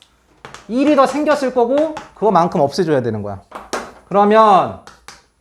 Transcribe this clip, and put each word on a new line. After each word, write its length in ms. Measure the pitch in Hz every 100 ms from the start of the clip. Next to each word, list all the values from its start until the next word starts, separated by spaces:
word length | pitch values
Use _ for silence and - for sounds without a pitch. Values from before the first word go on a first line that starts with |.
| _ _ _ _ - - -
일이 260 | 240 294
더 100 | 285
생겼을 480 | 254 294 302 285 254
거고 440 | 254 233 277 311 311 -
그거만큼 460 | - 202 180 175 180
없애줘야 420 | 139 190 160 139
되는 220 | 117 107
거야. 180 | 101 95 - - - - - - -
그러면 800 | 190 202 220 214 185 123 95 - _ - - _ _